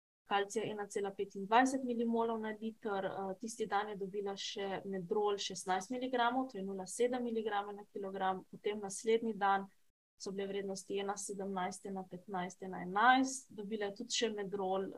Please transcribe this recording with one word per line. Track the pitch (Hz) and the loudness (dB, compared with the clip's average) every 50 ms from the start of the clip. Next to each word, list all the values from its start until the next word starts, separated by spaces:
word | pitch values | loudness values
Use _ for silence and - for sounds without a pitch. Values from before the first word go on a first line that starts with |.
| _ _ _ _ _ | _ _ _ _ _
kalcija | - 214 202 202 196 - 220 208 | 0 2 2 2 2 0 -2 -2
ena | - 214 208 202 | -2 -4 -4 -6
cela | 202 - 208 202 196 | -4 -2 -2 -2 -2
petindvajset | 196 - 196 196 - 196 196 190 220 247 262 262 277 269 262 | -2 -4 -4 -4 -4 -6 0 6 8 8 8 6 4 0 0
milimolov | 247 240 226 240 233 226 226 226 226 233 220 | 0 0 2 2 2 4 4 2 2 0 -2
na | 220 214 214 214 | -2 -4 -4 -4
liter, | 220 226 220 - - 214 202 196 196 | -6 -8 -6 -6 -4 -2 -2 0 -2
eh, | 180 - 196 196 190 190 - | -2 -2 -4 -4 -4 -4 -6
tisti | 233 220 - - 220 | -6 -8 -4 -4 -4
dan | 185 202 202 208 214 | 0 0 0 0 -2
je | 208 | -4
dobila | 185 196 185 202 208 196 196 196 | -6 -6 -4 -4 -4 -2 -4 -4
še | 196 - - - 202 196 196 190 - - | -4 -6 -6 -4 -4 -2 -2 -2 -4 -4
medrol | 196 196 190 175 175 214 214 208 208 202 | -4 -4 -4 -2 0 2 2 2 2 2
šestnajst | 202 - - 190 - - 190 185 190 190 - | 0 -2 -4 -6 -4 0 0 0 0 0 -2
miligramov, | 254 247 262 254 254 233 233 240 254 262 262 262 | -4 -2 -2 0 2 4 4 4 4 2 0 -2
to | - 190 | -2 -6
je | 190 | -6
nula | 196 196 190 185 | -4 -4 -6 -6
sedem | - - - 240 240 254 247 240 | -4 0 2 2 2 2 2 0
miligrama | 240 226 220 214 220 208 202 202 208 | 0 0 0 0 0 0 0 -2 -2
na | 202 202 208 - | -6 -10 -12 -10
kilogram, | - 208 196 190 190 190 190 190 190 185 - - | -8 -6 -6 -4 -2 0 2 2 2 0 -4 -12
potem | - - - 208 208 214 | -10 -4 -2 -2 -2 -2
naslednji | 202 196 - - - 220 226 226 233 226 208 | -4 -6 -6 -2 2 4 4 4 4 2 0
dan | 185 202 196 196 196 196 - _ _ _ _ _ _ _ _ _ - | 2 4 4 4 4 2 -2 _ _ _ _ _ _ _ _ _ -12
so | - 202 | -8 -6
bile | 190 196 196 | -4 -4 -4
vrednosti | 196 196 202 196 196 190 190 - - 196 202 | -2 -2 -2 -2 -4 -6 -6 -6 -4 -2 -2
ena | 196 196 180 | 0 -2 -2
sedemnajst, | 185 - - 196 190 190 196 196 185 180 196 190 - - | -4 -4 -6 -6 -4 -4 -2 -2 -2 -2 -2 -4 -6 -8
ena | 196 190 190 180 | -6 -6 -6 -6
petnajst, | 185 180 175 - - 196 180 180 190 - - | -8 -10 -14 -10 -6 -4 -4 -4 -4 -6 -8
ena | 196 190 180 180 | -10 -8 -8 -6
enajst, | 175 180 185 208 214 254 262 269 262 262 - - - - | -4 0 4 6 8 8 8 8 6 2 -2 -6 -10 -12
dobila | 208 214 202 196 220 208 208 | -12 -10 -8 -6 -4 -2 -2
je | 196 196 | -4 -4
tudi | - 226 - - | -6 -6 -4 0
še | - 233 220 | 0 2 0
medrol, | 214 208 202 185 202 196 190 185 190 190 196 - - | 0 -2 -6 -4 -2 -2 0 0 0 0 0 -4 -6